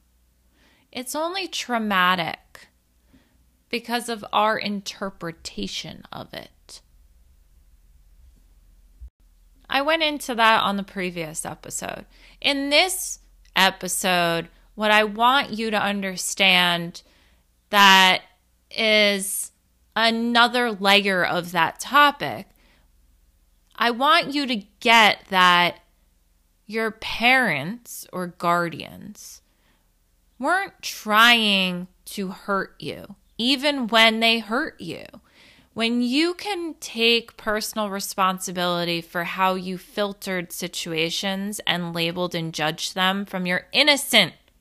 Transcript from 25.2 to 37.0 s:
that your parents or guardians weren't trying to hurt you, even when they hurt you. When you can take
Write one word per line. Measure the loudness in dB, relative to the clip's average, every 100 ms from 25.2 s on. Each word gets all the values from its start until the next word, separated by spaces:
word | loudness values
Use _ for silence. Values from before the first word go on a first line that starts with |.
| -2
that | 4 6 6 4 -2 _ _ _ _ _ _ _ _ _
your | -6 -6
parents | -6 -10 0 2 4 2 -2 -4 -10 -14 -18 -14
or | -10 -10
guardians | -6 0 0 0 -6 -14 -16 -18 -18 -20 -20 _ _ _ _ _ _ _ _ _ -8
weren't | -2 -2 -4 _
trying | -12 -10 0 6 8 6 4 2 0 -4 -8 _ -16
to | -8 -8
hurt | -8 -4 -4 -4 -10
you, | -12 -10 -14 -20 _ -6
even | -2 0 0 -2 0
when | 4 4 4
they | 0 0
hurt | -2 -4 -4 -8
you. | -12 -12 -14 -20 _ _ -20 _ _
When | -6 -2 0
you | 0 0 0
can | -2 -6 -6 -6 -10
take | -12 -2